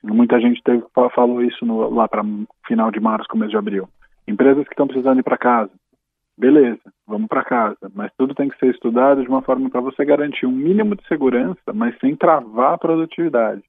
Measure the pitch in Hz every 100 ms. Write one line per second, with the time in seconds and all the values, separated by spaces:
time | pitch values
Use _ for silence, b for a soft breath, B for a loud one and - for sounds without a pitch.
0 | 107 110 117 120 120 120 - 120 - -
1 | 123 - 123 123 120 - 120 113 110 117
2 | 110 107 104 104 110 _ - 113 113 110
3 | 110 107 - 110 107 107 104 98 - _
4 | _ _ - 104 131 139 143 - 139 131
5 | 131 131 123 123 123 120 104 _ _ _
6 | _ _ _ _ 127 147 123 110 - _
7 | - 107 110 131 - 123 107 101 95 98
8 | 101 - 135 143 139 - 131 120 120 117
9 | 135 139 123 131 131 131 131 127 123 131
10 | 143 143 147 143 127 131 151 202 214 202
11 | - 160 131 120 156 185 - 104 117 117
12 | 131 151 - 156 117 110 139 170 165 165
13 | 165 - 170 127 110 101